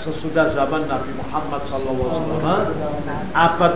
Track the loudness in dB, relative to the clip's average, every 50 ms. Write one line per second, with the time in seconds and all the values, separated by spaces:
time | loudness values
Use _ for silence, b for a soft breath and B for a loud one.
0 | -6 -6 -6 -4 -4 0 2 2 2 4 2 0 0 0 0 -2 -2 -2 -2 -4
1 | -4 -4 -6 -6 -6 -4 -4 -4 -4 -4 -4 -4 -4 -4 -4 -4 -2 -2 0 0
2 | 0 0 0 0 0 0 0 0 2 2 2 2 2 0 -2 -2 -2 -4 -4 -4
3 | -4 -4 -4 -4 -4 0 2 4 4 4 4 4 4 4 4